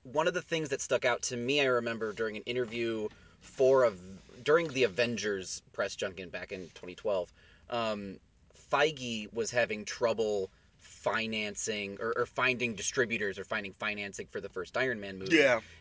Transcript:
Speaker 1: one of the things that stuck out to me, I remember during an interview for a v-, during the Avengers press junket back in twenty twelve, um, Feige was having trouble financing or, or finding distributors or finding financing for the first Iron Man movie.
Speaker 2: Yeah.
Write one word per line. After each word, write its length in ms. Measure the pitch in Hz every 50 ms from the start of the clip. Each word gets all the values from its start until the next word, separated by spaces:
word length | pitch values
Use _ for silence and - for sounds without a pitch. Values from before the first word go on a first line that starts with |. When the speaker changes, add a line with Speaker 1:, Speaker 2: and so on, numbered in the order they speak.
| -
Speaker 1:
one 240 | 131 123 151 160 180
of 60 | 175
the 80 | 175 156
things 260 | - 170 160 156 135
that 120 | 135 -
stuck 240 | - - 131 120 -
out 180 | 127 120 - -
to 140 | - 131
me, 240 | 120 120 127 143 147
I 40 | 139
remember 480 | 131 127 120 117 117 117 110 110 107 98
during 240 | 110 113 110 107
an 80 | 107 101
interview 640 | 123 120 127 123 107 113 117 117 117 113 110 107 107 - - - - - -
for 440 | - - - - 135 131 135 131 127
a 60 | 117
v-, 80 | 98 90 90 92 95 92 - - - 123 120
during 260 | 143 151 170 170 156
the 160 | 123 135 127
Avengers 800 | 107 90 123 120 117 120 104 104 107 101 95 90 - - - - _ -
press 220 | - 104 98 -
junket 340 | - 107 98 90 90 92 85 80
back 180 | 90 90 - 101
in 160 | 92 90 80 -
twenty 200 | - - 90 90
twelve, 380 | - - 107 101 92 87 - - - - - - - - -
um, 480 | 117 117 113 110 107 104 101 98 92 - - _ _ _ _ _ _ - - -
Feige 600 | 143 139 151 160 156 131 127 120 117 107 104 101 101
was 180 | 117 110 101
having 340 | 120 123 117 - 107 107 104
trouble 640 | - - - 123 113 110 104 110 107 104 101 95 - - _ _ _ _ _
financing 1160 | - - - - - 113 101 113 113 110 110 110 107 104 101 - - 113 107 104 101 98 98 -
or, 120 | 113 113 117
or 100 | - 120
finding 480 | - - - 127 127 127 113 123 117 110
distributors 640 | 92 101 - - 135 123 104 117 104 104 98 92 98
or 60 | 92
finding 280 | - 113 107 101 95 92
financing 520 | - 107 107 104 104 101 98 95 - 101
for 140 | - - 107
the 80 | 90 98
first 280 | - 95 87 - -
Iron 240 | 117 131 131 120 107
Man 180 | 101 98 95 92
movie. 180 | 95 95 165
Speaker 2:
Yeah. 240 | 156 139 131 120 113 - - - -